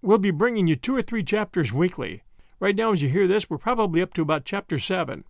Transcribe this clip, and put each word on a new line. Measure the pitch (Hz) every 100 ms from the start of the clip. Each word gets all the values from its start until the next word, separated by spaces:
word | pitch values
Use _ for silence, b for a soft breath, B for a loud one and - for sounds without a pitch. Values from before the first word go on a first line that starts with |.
We'll | 202 214
be | 196
bringing | 156 240 226 175
you | 156
two | - 262
or |
three | - 233
chapters | 165 208 202 - 135
weekly. | 120 180 - 101 92 - - - -
Right | 190 202
now, | 220
as | 190
you | 143
hear | 165 185
this, | 208 -
we're | 156
probably | - 240 208 165
up | 180 -
to |
about | 156 156
chapter | - 196 - 147
seven. | - 185 147 95